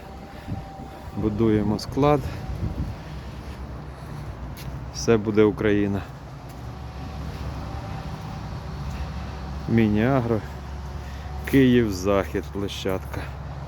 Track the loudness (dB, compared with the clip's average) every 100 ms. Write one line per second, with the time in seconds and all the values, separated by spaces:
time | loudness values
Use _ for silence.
0 | -14 -14 -14 -12 -8 -8 -8 -12 -12 -12
1 | -10 0 0 4 6 6 4 0 0 4
2 | 6 6 2 -6 -6 -4 -4 -2 -4 -6
3 | -10 -10 -10 -10 -10 -10 -10 -10 -12 -12
4 | -10 -10 -10 -8 -10 -8 -8 -8 -8 -2
5 | 4 4 6 6 6 6 4 4 4 0
6 | -2 -10 -12 -12 -12 -12 -10 -10 -10 -8
7 | -8 -6 -6 -6 -6 -6 -6 -6 -6 -6
8 | -6 -6 -8 -8 -6 -6 -6 -6 -4 -4
9 | -4 -4 -6 -6 -6 -4 4 6 6 6
10 | 6 4 4 0 -2 -10 -10 -10 -8 -8
11 | -8 -10 -8 -6 4 8 8 8 6 2
12 | 4 4 2 -2 -2 -4 -4 -2 -2 -2
13 | -2 -6 -6 -8 -8 -8